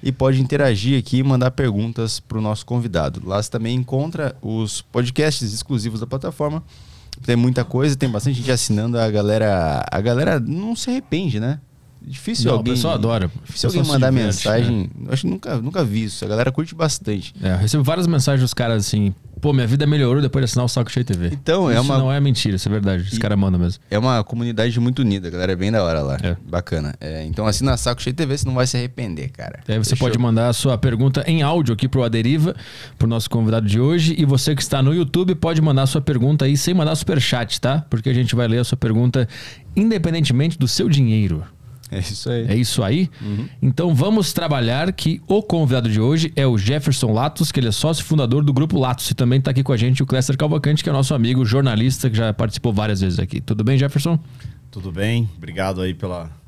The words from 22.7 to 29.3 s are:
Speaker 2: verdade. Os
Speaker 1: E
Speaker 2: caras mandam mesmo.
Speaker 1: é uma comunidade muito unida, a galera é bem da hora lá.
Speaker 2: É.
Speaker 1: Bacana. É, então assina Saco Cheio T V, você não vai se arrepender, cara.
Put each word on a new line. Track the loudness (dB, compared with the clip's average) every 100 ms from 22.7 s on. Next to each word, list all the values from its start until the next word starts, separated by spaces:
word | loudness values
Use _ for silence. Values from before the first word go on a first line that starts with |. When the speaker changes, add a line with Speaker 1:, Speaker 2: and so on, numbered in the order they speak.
Speaker 2:
verdade. | 0 0 0
Os | -2
Speaker 1:
E | -2
Speaker 2:
caras | 0 2
mandam | 2 2
mesmo. | 0 -2 _
Speaker 1:
é | -2
uma | 0 0
comunidade | -2 -4 -4 0 0 2
muito | 0 2
unida, | 2 0 -2
a |
galera | -4 -2
é | 0
bem | 0
da | 2
hora | 2 0
lá. | -2 -2
Speaker 2:
É. | -2 -4 -4
Speaker 1:
Bacana. | -6 -4 -6 -6 -8
É, | -10 -10 -8
então | -4 -2
assina | 0 0 0
Saco | -2 -4
Cheio | -6 -4
T |
V, | -4 -2
você | -2
não |
vai | 0 0
se | -2
arrepender, | -6 -8 -8 -8
cara. | -10